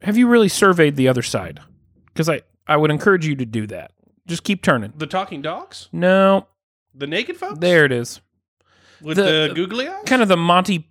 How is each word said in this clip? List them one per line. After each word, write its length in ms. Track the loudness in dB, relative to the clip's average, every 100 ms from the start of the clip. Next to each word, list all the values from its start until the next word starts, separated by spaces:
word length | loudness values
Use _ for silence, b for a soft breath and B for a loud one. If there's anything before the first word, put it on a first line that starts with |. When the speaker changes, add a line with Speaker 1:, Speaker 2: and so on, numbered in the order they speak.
Speaker 1:
have 140 | -2 2
you 80 | 4
really 200 | 4 4
surveyed 480 | 2 2 4 2 2
the 120 | 0
other 140 | 0
side? 380 | -2 -6 -8 -16 -20 _ _ _ _
'Cause 140 | -6 -4
I, 140 | -4 _ _ -2
I 100 | 2
would 140 | 2
encourage 360 | 2 2 2 0
you 80 | -4
to 80 | -6
do 200 | -6 -8
that. 240 | -12 -16 _ _ _ -12
Just 180 | -8
keep 180 | -4 -2
turning. 300 | 0 0 -2 -10
Speaker 2:
The 100 | -8
talking 360 | -8 -8 -10
dogs? 460 | -12 -12 -16 -20 -14
Speaker 1:
No. 540 | -2 2 4 4 2 -2 _ _ _ _
Speaker 2:
The 120 | -14 -8
naked 300 | -8 -8 -10
folks? 220 | -12 -4
Speaker 1:
There 260 | 2 4
it 80 | 4
is. 280 | 0 -6 -14 _ _ _ _ b b b b
Speaker 2:
With 140 | -6 0
Speaker 1:
The, 320 | 2 2 0
Speaker 2:
the 40 |
googly 340 | -4 -6 -6 -8
eyes? 160 | -8 -2
Speaker 1:
kind 160 | 2
of 60 | 2
the 80 | 2
Monty 520 | 4 2 2 -4 -6